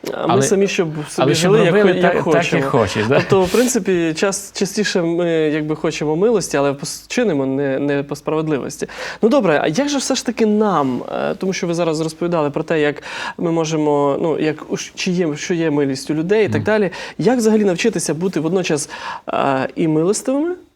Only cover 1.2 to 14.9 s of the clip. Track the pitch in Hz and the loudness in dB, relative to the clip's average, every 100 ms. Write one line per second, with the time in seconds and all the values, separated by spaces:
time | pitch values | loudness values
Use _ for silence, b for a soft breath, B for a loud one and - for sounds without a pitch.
1.2 | - - 180 208 170 196 202 180 175 175 | 2 4 4 4 6 4 4 4 2 2
2.2 | 156 160 170 147 135 127 101 110 107 156 | 2 2 2 0 2 2 0 0 2 2
3.2 | 175 196 180 214 254 233 185 180 165 156 | 4 2 4 2 2 0 0 0 0 0
4.2 | 202 190 - - 190 - 208 196 170 170 | -2 -2 -10 -6 -4 -2 -2 0 0 0
5.2 | 175 160 156 156 151 151 170 151 151 156 | 0 2 2 0 -2 -2 -2 -2 -2 2
6.2 | 214 214 - 147 143 139 151 - - - | 2 2 0 0 0 -2 -8 -12 -6 0
7.2 | 233 143 135 135 139 131 143 143 143 143 | 0 0 0 -2 -2 -2 -2 -2 -4 -8
8.2 | - 156 160 139 131 - - B B B | -4 -2 0 -2 -4 -8 -10 B B B
9.2 | 220 285 190 143 - 160 285 285 - 262 | 2 4 4 2 2 0 0 -2 -2 -2
10.2 | - 226 220 208 214 165 135 123 - 123 | -2 0 2 4 2 2 0 -2 -6 -4
11.2 | 139 196 190 185 175 170 165 156 160 156 | -4 -2 -4 -2 -2 0 0 0 -4 -4
12.2 | 175 170 147 147 156 165 147 143 B B | -2 0 0 -2 -2 0 0 -2 B B
13.2 | B - 170 165 160 160 151 143 143 135 | B -4 -2 0 0 0 2 2 2 0
14.2 | 170 143 156 147 - - - | -2 0 -2 -4 -6 -8 -8